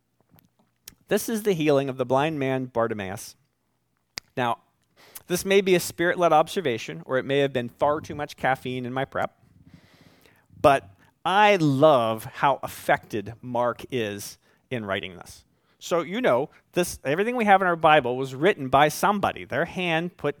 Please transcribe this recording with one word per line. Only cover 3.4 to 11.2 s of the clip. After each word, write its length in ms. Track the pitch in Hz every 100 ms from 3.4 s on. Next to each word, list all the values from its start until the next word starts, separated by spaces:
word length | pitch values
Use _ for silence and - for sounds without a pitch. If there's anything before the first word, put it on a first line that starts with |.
| _ _ _ _ _ _ _ - _ -
Now, 220 | 123 - _ _ _ _ _ - -
this 180 | 175
may 160 | 190 196
be 140 | 196
a 60 | 180
spirit-led 520 | - - 175 175 170
observation, 720 | 156 160 - 160 113 - 160
or 140 | - 131
it 60 |
may 160 | 110 139
have 120 | 139
been 160 | 131 120
far 320 | - 147 151
too 140 | -
much 220 | 151 147 -
caffeine 500 | 131 135 131 127 123
in 60 |
my 120 | 131
prep, 320 | 135 - - _ _ _ - - _ _ _ _ _ _ _ -
but 280 | 147 139 - _ _ _